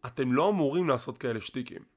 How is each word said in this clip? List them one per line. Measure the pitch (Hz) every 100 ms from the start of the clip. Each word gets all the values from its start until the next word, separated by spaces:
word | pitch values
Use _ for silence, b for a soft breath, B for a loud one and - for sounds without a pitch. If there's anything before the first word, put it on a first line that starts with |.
| 131
אתם | - 127
לא | 127 180
אמורים | 202 143 156 175
לעשות | 127 - 123
כאלה | 127 113
שטיקים. | 104 - 123 87 -